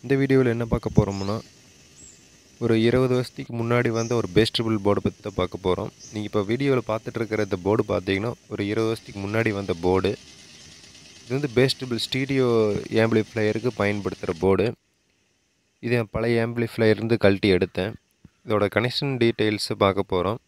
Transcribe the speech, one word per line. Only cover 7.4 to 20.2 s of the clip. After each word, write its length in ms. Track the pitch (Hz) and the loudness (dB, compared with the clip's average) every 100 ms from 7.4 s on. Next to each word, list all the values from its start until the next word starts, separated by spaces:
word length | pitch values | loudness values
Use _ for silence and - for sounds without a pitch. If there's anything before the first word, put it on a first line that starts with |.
இந்த 140 | 101 95 | -2 -2
board 280 | 90 113 107 | 0 0 0
பார்த்தீங்கன்னா, 440 | 98 92 98 113 - _ | -4 -2 -2 -4 -10 _
ஒரு 180 | 101 101 | -8 -4
இருபது 220 | 107 113 | -2 -2
வருஷத்துக்கு 320 | 113 - 101 | -4 -10 -10
முன்னாடி 300 | 98 110 113 | -4 -2 -2
வந்த 220 | 101 98 85 | -2 -4 -2
board. 320 | 90 95 92 113 - - - - - - - - - - | 2 2 0 -4 -12 -20 -20 -20 -20 -20 -20 -20 -20 -20
இது 120 | - | -8
வந்து 200 | 131 147 | -6 -2
base 220 | 117 131 - | 2 2 0
triple 260 | 131 113 | -6 -6
ஸ்டீரியோ 460 | - 131 135 135 127 113 107 101 - 110 | -4 -4 -2 0 2 2 2 0 -2 0
ஆம்பிளிஃபையருக்கு 760 | 113 117 104 113 107 110 120 113 | 2 2 0 -2 -2 0 -4 -2
பயன்படுத்துகிற 580 | 101 104 95 95 92 82 | -2 -2 -6 -6 -8 0
board. 280 | 92 95 110 - _ _ _ _ _ _ _ _ _ _ | 2 2 0 -4 _ _ _ _ _ _ _ _ _ _
இது 120 | 120 | -2
என் 180 | 120 110 | -2 -2
பழைய 300 | 110 117 117 | -2 0 2
ஆம்பிளிஃபையர் 540 | 117 120 117 - 110 104 | 0 -2 -4 4 4 4
இருந்து 220 | 110 113 | 2 4
கழட்டி 320 | 101 98 104 | 4 4 4
எடுத்தேன். 440 | 90 92 - 95 - _ _ - _ | 4 2 -2 -6 -6 _ _ -20 _
இதோட 240 | - 107 101 | -2 0 2
connection 460 | 104 123 - 143 127 | 2 -2 -4 -4 0
டீட்டெயில்ஸை 600 | 117 113 107 104 - 104 | 0 2 -2 -2 -6 2
பார்க்க 320 | 101 98 95 | 2 2 -2
போறோம். 280 | 92 | 0